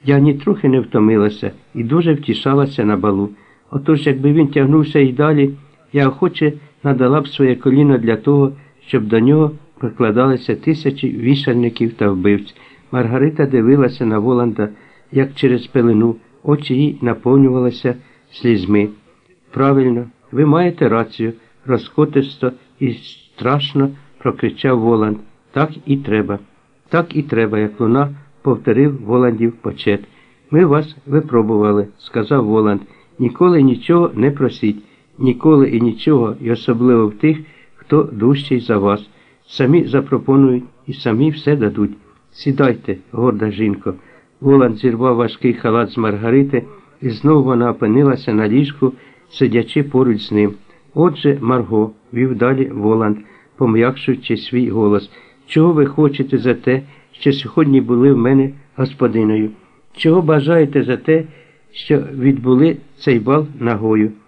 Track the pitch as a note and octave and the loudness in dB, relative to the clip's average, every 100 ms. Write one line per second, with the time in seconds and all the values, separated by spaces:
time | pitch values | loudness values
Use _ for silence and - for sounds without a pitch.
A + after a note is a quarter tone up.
0 | C3+ C#3+ D3 C#3+ - G3+ C3+ C3 - B2 | 4 4 4 2 -2 0 2 0 0 2
1 | G#2+ A2 G#2 G#2 G2 - _ - A#2 D#3+ | 2 4 0 -2 -12 -12 _ -10 -2 0
2 | E3 D3 C#3 G#2+ C3+ C#3 C#3 C#3 G#2 G2+ | 2 0 -2 -4 0 0 0 -2 -2 0
3 | G#2 G2 G2+ - _ _ _ C#3 C#3+ D3+ | 0 -2 -4 -8 _ _ _ -6 0 0
4 | D3+ C3 C#3 D3+ C#3+ C#3+ C3+ D#3 D3 D3+ | 0 0 2 2 2 0 2 2 2 2
5 | C3+ B2+ D3+ D3 C#3 C#3 _ _ _ C#3+ | 2 2 0 2 0 -2 _ _ _ 0
6 | C#3 C3+ F3+ - D3+ D3 - _ D3 B2+ | 0 0 -4 0 -2 -2 -20 _ -2 0
7 | B2+ C#3+ C#3 - C3+ B2 C#3 C3+ C#3+ B2+ | 2 0 -2 0 0 2 2 2 4 2
8 | A2+ A2 C#3+ C#3+ C#3 C#3 _ _ - C3 | 0 -2 0 2 0 -4 _ _ -4 -4
9 | G#2+ A2+ A#2+ D3+ D#3 D3+ - _ A#2+ - | 0 2 4 4 2 -4 -20 _ -10 -2
10 | A#2 A2 C3 C3 - G#2+ - D#3 C#3 C#3 | 0 2 2 0 -4 -4 -2 -2 -4 -4
11 | C3+ - A2+ C#3 C#3 B2 A#2 A#2 A2+ A2+ | -6 -4 0 0 0 0 -2 -2 -4 -2
12 | G#2 F#2+ G2 G2+ G2+ - - _ _ B2+ | -2 0 0 0 -4 -20 -20 _ _ -4
13 | A2+ B2+ D3 D#3 C#3 B2+ A2+ C#3+ B2 - | -2 0 0 0 0 2 2 4 2 -2
14 | A#2+ G#2+ A2+ B2 A#2+ G#2 G#2 G#2 _ _ | -2 0 0 0 0 -2 -6 -8 _ _
15 | _ C3+ C3+ - C3+ B2 - C3+ A#2 G#2+ | _ -2 -2 0 0 0 -2 0 2 2
16 | A#2 A2+ _ _ - D3 D3 C3 D3 - | 0 -2 _ _ -2 -2 -2 -2 -2 -2
17 | A#2+ A2+ B2 C#3 C3+ B2+ B2 A#2+ B2+ A#2+ | -4 -2 2 4 4 2 -2 -2 -6 -6
18 | _ _ _ - A#2+ G#2+ F2+ G#2 G#2 - | _ _ _ -4 0 0 2 0 0 -8
19 | _ _ _ _ _ - C#3 C3+ C3 A#2+ | _ _ _ _ _ -2 2 2 2 -2
20 | A#2+ _ _ A#2+ D3+ D#3 F3+ E3+ B2 A#2 | -8 _ _ -2 2 2 0 0 0 0
21 | A2+ - A2+ A2+ _ _ C3 B2 - - | -2 -6 -8 -8 _ _ -4 -4 -2 -2
22 | D3+ - C#3 - B2+ - _ _ B2+ A2+ | 0 0 -2 -6 -8 -8 _ _ -6 -6
23 | - - _ - A#2 C#3+ C#3 C#3 C#3 C#3 | -16 -20 _ -8 -2 -2 -2 -2 -2 -4
24 | - _ B2+ - A2+ - C3+ B2 A2+ A2+ | -20 _ -6 -4 -6 -2 -2 0 2 0
25 | G#2+ G#2 - _ _ - D#3 D#3 - C#3 | 0 -4 -12 _ _ -4 -4 -4 -4 -4
26 | C#3 G#2+ G2 G2+ - _ _ _ _ E3+ | -2 -4 -2 -8 -12 _ _ _ _ -4
27 | E3+ D#3 C#3 A2+ A2 G#2+ G#2+ - A2+ B2+ | -2 -6 -4 -2 0 -2 -4 -2 0 0
28 | C#3+ C#3+ _ _ C#3+ B2 - A2+ D3 C3+ | 0 -6 _ _ -4 -2 0 2 0 -2
29 | G#2 B2 B2 A2 A#2 A2+ G#2+ - - G2+ | -4 0 0 0 -2 -4 -12 -4 -4 -4
30 | - _ _ _ _ D3+ F3+ D3 D#3 - | -6 _ _ _ _ 2 4 2 0 -14
31 | C#3+ D3 D3+ A#2+ G#2+ G#2+ G#2 G#2 G2+ _ | -2 -2 0 0 2 2 2 0 -2 _
32 | - A#2 G#2+ C#3+ G#2+ A2 G#2+ G2 - _ | -8 -6 0 0 2 2 2 -2 -6 _
33 | _ - B2 - F3+ E3+ C3+ A#2+ - E3+ | _ -6 -4 2 2 4 4 2 0 0
34 | E3+ G#2 C3 C#3 B2+ - G#2+ G#2 _ _ | 0 0 -2 0 -4 -2 -4 -4 _ _
35 | _ - C3 B2 D#3+ D3+ C#3 A#2+ A#2 A2 | _ -4 -2 0 4 4 4 2 0 -2
36 | - D3 A2 B2 A#2 A#2+ - A#2 B2 A#2 | 0 0 0 -4 -4 -4 -2 0 2 4
37 | G#2+ G#2 D3+ D#3 D3+ _ _ - - D3+ | 2 0 -2 -2 -8 _ _ -20 -2 0
38 | - G#2 A#2 C#3 C#3+ B2+ A#2 G#2 G2 G#2 | 0 0 0 0 -2 -4 -2 0 0 -2
39 | - _ _ _ _ - C3 E3+ A2 C3 | -6 _ _ _ _ -2 2 2 2 -2
40 | C#3 B2+ - C3+ C3+ B2 B2 _ - C#3 | -2 -4 2 2 4 0 -6 _ -16 -6
41 | B2+ A2 D#3 D3+ - D3 G#2+ A2 G2+ - | -4 0 0 -2 -2 0 -2 -2 -4 -6
42 | _ _ _ - D3 C3 C3+ A2+ - F2+ | _ _ _ -8 -4 0 0 0 -8 -10
43 | _ A2+ B2 G#2 A2 G2+ G#2+ G2 - F#2 | _ -2 -2 -2 -6 -2 -4 -4 -8 -10
44 | - _ _ _ C#3 C#3 B2 G#2+ C3 A2+ | -18 _ _ _ 2 4 4 0 -4 0
45 | B2+ A#2+ A#2 - B2+ A2 A#2+ A2+ A2 A#2 | 0 0 -2 -2 -2 -2 0 0 -2 -2
46 | G#2+ G2+ A2+ C3 C#3 C3 - - _ _ | -4 -2 0 0 2 -4 -6 -20 _ _
47 | B2+ G#2+ C#3+ D3+ B2+ A#2+ A#2+ A2 A2 A#2+ | -10 -2 2 2 2 0 0 0 0 2
48 | C#3 - - G#2+ G#2+ B2 C#3+ - C3 - | 2 0 -2 -2 0 0 -2 -2 -4 -4
49 | - _ _ - B2 A#2 A2+ D#3 C#3+ B2+ | -20 _ _ -4 0 0 -2 -4 0 0
50 | B2+ G#2 - G#2+ G#2 G#2 _ _ _ - | 2 0 -2 0 0 -4 _ _ _ -2
51 | E3+ - D3 C#3 A#2 B2+ F#2+ A2 G#2+ - | 0 0 -2 -2 -2 -2 -2 -2 -2 -6
52 | _ A#2 C3 A2+ A#2+ C3+ C3+ G#2 G#2 A2 | _ -4 -2 0 0 0 -4 -2 0 0
53 | G#2+ G#2+ - _ _ _ B2 A2 B2 C3+ | 0 -4 -8 _ _ _ 0 2 0 -2
54 | - B2 - A2 - B2 B2 G#2+ G#2 G2+ | -6 -6 -4 -8 -4 -4 -2 0 0 0
55 | - - _ _ _ D#3 E3 D#3 C#3 C#3+ | -4 -20 _ _ _ 2 2 2 0 2
56 | D3+ C#3 C3 B2+ A#2+ A2+ B2+ C3 C#3 - | 0 0 -2 -2 0 -2 -2 -4 -6 -20
57 | _ _ C#3+ C#3 A#2 - D3+ C3+ A#2 A#2+ | _ _ -2 -2 -4 -2 2 2 2 2
58 | C3+ B2+ A#2+ C3+ C3+ C#3 _ - C3 - | 4 4 2 2 0 -6 _ -8 -8 -2
59 | B2 A2 G#2+ G#2+ G#2+ G#2+ _ _ _ - | -2 0 0 0 -2 -8 _ _ _ -2
60 | D#3+ F3 D#3+ D3+ C#3 E3+ C#3+ C#3 A#2+ B2 | 2 2 2 0 2 2 2 0 -2 -4
61 | - D#3+ D#3+ - _ _ _ - - D3 | 0 0 -2 -16 _ _ _ -20 -2 -2
62 | C#3 C#3 C3 C#3 B2 B2+ D#3+ D3+ - - | -2 -2 0 0 2 2 2 0 -12 -6
63 | D3+ A#2+ G#2+ C#3+ D3+ B2 A#2 G#2+ A2 A2 | -2 0 2 0 -2 -6 -4 -2 0 0
64 | G#2+ G#2+ | 0 -4